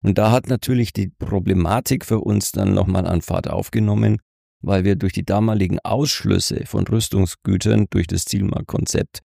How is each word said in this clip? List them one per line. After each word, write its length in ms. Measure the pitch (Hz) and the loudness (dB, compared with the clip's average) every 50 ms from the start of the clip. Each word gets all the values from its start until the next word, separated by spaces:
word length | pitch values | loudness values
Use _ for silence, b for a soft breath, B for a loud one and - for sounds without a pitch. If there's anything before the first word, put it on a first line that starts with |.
| - | 2
Und 140 | 101 98 98 | 2 2 4
da 140 | 107 110 | 4 4
hat 180 | 113 127 123 - | 4 2 2 0
natürlich 420 | 123 113 - - 131 123 120 107 | -2 -2 0 0 0 0 0 -2
die 200 | - - 104 92 - _ | -2 -4 -4 -4 -4 _
Problematik 840 | - - 95 98 87 85 95 92 90 82 95 120 - - - 107 - | -8 -2 -2 -2 0 2 2 2 2 2 0 0 0 0 -2 -2 0
für 160 | - 110 110 | -2 -2 -2
uns 320 | - - 104 104 101 - | 0 2 0 0 0 -2
dann 220 | - 104 101 98 98 | -2 0 0 2 2
nochmal 340 | 98 95 92 92 95 90 85 | 2 2 2 2 0 0 0
an 140 | 85 87 | 0 -2
Fahrt 280 | 82 - 85 87 85 - | -2 -2 -4 -4 -2 -2
aufgenommen, 680 | 71 - - - - 113 107 104 104 107 110 107 107 107 _ _ _ _ _ _ _ _ | -4 -4 -6 -4 -2 0 0 2 2 2 4 2 2 0 _ _ _ _ _ _ _ _
weil 220 | - - 101 95 92 | -4 0 0 2 2
wir 140 | 98 101 87 | 2 0 0
durch 160 | - 95 - | 0 -2 -2
die 100 | - - | -4 -4
damaligen 560 | - 95 101 110 113 110 107 98 90 - - | -2 0 0 2 2 2 0 0 0 -2 -4
Ausschlüsse 880 | - - 107 120 143 143 - - - 101 98 95 - - - - - | -2 -2 -2 -2 0 -2 -2 -2 0 0 0 2 0 -2 -4 -6 -6
von 200 | - - 107 92 | -4 -2 -2 -2
Rüstungsgütern 1000 | - - 113 110 - - 101 95 85 - _ _ - 98 92 - 104 110 107 104 98 | 0 0 0 0 0 0 0 0 0 -2 _ _ 0 0 0 2 2 4 4 2 2
durch 180 | - 98 90 - | 0 -2 -2 0
das 180 | 92 92 - | -2 -4 -4
Zielmarktkonzept 960 | - - 101 98 95 - - - - - - - - - - - - _ - - | -2 -2 -2 -2 -2 -2 -4 -6 -4 -4 -4 -2 -2 -2 -2 -2 -4 _ -20 -20